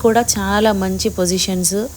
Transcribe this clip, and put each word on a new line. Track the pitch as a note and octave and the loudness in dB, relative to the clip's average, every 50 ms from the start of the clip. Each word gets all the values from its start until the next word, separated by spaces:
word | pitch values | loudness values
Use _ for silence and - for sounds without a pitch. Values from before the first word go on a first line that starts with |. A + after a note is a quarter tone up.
| - | 2
కూడా | A3+ A3+ A#3 A#3+ - - | 2 4 2 2 0 0
చాలా | G#3 G3 G3 G3+ G#3 G#3+ A3 G#3 G3 F#3+ | -2 0 0 2 2 2 2 2 2 0
మంచి | F#3+ F#3+ F#3+ - A3 - | -2 -2 -2 -2 -4 -2
పొజిషన్స్. | - F3+ F3 F#3 F#3 - - F#3 F3+ F3+ F3 F#3+ G3+ A3 C#4 - | -2 -2 0 0 -2 -2 -2 -2 -2 -2 -2 -2 -2 -4 -6 -8